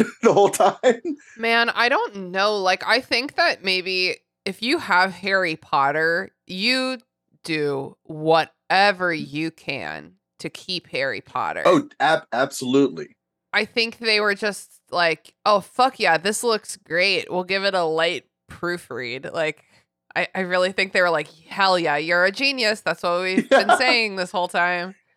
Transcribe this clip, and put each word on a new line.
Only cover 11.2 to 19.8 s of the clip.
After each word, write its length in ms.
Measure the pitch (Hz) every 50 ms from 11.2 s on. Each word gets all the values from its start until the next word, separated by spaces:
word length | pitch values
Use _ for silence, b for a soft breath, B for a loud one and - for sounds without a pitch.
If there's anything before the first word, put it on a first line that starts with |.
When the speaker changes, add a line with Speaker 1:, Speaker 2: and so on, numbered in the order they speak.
Speaker 2:
Potter. 400 | - - - 127 113 80 78 85 78
Speaker 1:
Oh, 220 | - 185 151 - - - -
ab-, 240 | 131 147 160 156 - _ -
absolutely. 840 | 120 135 143 - - 135 123 127 139 143 131 87 80 76 - _ _ _ _ _ _ _ _ -
Speaker 2:
I 120 | 202 214
think 340 | 208 - 240 226 226 226 -
they 200 | 240 226 214 208
were 120 | 208 208 202
just 440 | 196 - 214 196 - - - - _ _ _
like, 420 | - 175 175 165 160 156 _ - _ _ _
"Oh, 140 | 208 208 202
fuck 380 | - - _ - 247 262 262 -
yeah, 180 | 208 180 165 160
this 260 | 160 202 214 - -
looks 340 | 240 220 208 - - - -
great. 540 | _ - 151 170 180 202 190 165 98 -
We'll 120 | - 180 185
give 200 | 180 190 196 190
it 100 | 196 190
a 80 | 185 175
light 420 | 160 160 160 165 175 180 131 - _ _ _ _ _
proofread." 840 | - - - 175 175 175 - - 127 120 127 120 120 131 139 - -
Like, 300 | 160 160 156 151 - _ _ _ _